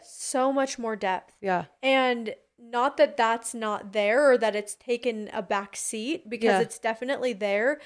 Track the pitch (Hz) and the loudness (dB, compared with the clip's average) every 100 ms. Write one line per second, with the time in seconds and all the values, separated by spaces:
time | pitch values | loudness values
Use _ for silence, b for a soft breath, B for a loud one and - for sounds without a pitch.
0 | - - - 269 262 277 269 262 233 214 | -8 -12 -4 0 0 0 -2 -4 -6 -4
1 | 202 185 - _ 196 180 175 _ 262 269 | -2 -4 -6 _ -2 -2 -2 _ 2 4
2 | 254 240 220 - _ _ 233 240 269 285 | 4 0 -4 -10 _ _ -6 0 0 4
3 | 285 294 226 233 - 233 220 208 208 208 | 2 4 2 0 -4 -6 -4 -4 -2 0
4 | 202 240 285 247 220 208 202 - - 240 | 4 6 6 6 4 0 -6 -10 -4 -2
5 | 247 220 208 220 180 202 202 - - 220 | -2 -6 -6 -8 -4 -4 -4 -8 -8 -6
6 | 233 320 214 233 220 196 233 - 226 226 | -6 -8 -8 0 2 4 0 -2 -4 -4
7 | 247 262 254 208 202 202 240 294 | -4 -2 -4 -2 -2 0 0 -2